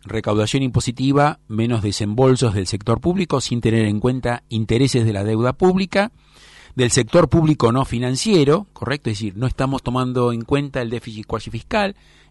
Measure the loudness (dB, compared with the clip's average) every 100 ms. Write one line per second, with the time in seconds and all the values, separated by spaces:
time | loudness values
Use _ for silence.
0 | -10 -6 -2 0 0 0 0 0 -2 -2
1 | 0 4 2 0 -6 -2 0 0 -2 -2
2 | -2 2 4 4 2 0 -4 -4 -2 -2
3 | 0 -2 0 -2 -2 -2 0 2 2 0
4 | 0 -2 -4 -6 -4 -4 0 2 2 2
5 | 0 0 -2 0 0 2 2 2 0 -2
6 | -2 _ _ -20 -20 -20 -10 -2 0 2
7 | 2 4 4 4 4 4 2 2 -2 -2
8 | -4 -2 2 4 4 2 -2 -10 -6 -4
9 | -4 -4 -6 -4 -4 -2 -4 -4 -4 -2
10 | -2 0 -2 -2 -2 -2 -2 -6 -6 -8
11 | -10 -14 -8 -8 -8 -10 -4 -2 -2 -6
12 | _ _ _